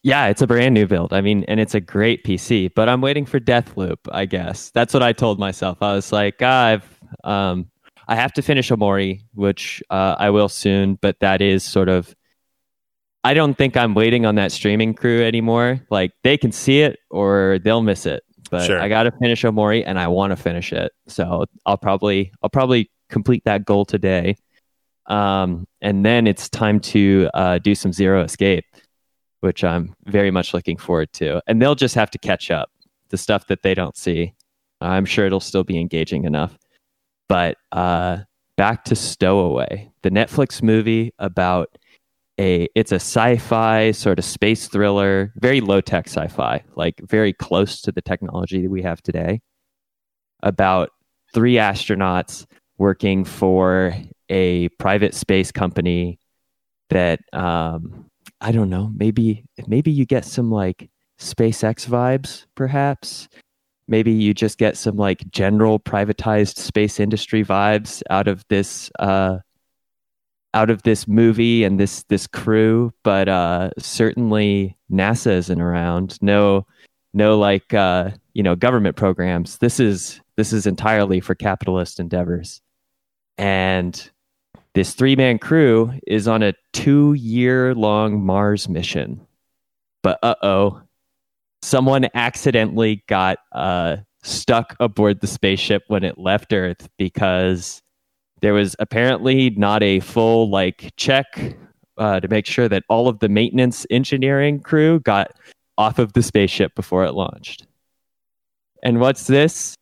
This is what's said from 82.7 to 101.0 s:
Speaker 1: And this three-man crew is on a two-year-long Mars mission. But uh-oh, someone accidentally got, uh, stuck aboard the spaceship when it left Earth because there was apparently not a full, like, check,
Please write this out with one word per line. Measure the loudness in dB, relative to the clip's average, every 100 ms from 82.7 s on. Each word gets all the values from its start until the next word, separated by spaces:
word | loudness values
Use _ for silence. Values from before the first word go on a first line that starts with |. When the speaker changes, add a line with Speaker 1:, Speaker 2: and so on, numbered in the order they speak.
| _ _ _ _ _ _ -6
Speaker 1:
And | -2 0 0 0 -4 -8 -20 _ _ _ _ _ _
this | -2 -2
three-man | 0 2 4 2 0
crew | 0 4 6 4 2 -4 -4
is | -2 0
on | 2
a | 0 -2 _
two-year-long | -4 2 4 4 2 -2 0 2 2 0 0 2 2 2 0
Mars | 0 2 2 0 -2
mission. | -6 -4 -6 -6 -10 _ _ _ _ _ _ _ _
But | -2 0
uh-oh, | -2 0 0 2 2 -2 _ _ _ _ _ _ _ _
someone | 0 2 4 2 0
accidentally | 0 -2 0 0 2 0 0 0 -2 -2
got, | 0 0 -2 _
uh, | -6 -4 -2 -2 -6 -10 _
stuck | -12 -8 0 0 0 -4
aboard | -2 2 2 2
the | -4
spaceship | -2 0 0 0 -2 _
when | -2
it | -2 -4
left | -2 -2 0
Earth | -2 -2 -6 -14 _
because | -6 -2 0 2 0 -2 -6 -16 _ _ _ _ _ _
there | 0
was | 2 0 -4
apparently | -4 0 0 0 0 2 2
not | 2 0 2
a | 2 2
full, | 0 0 4 4 2
like, | 0 -2 -4 -18
check, | -6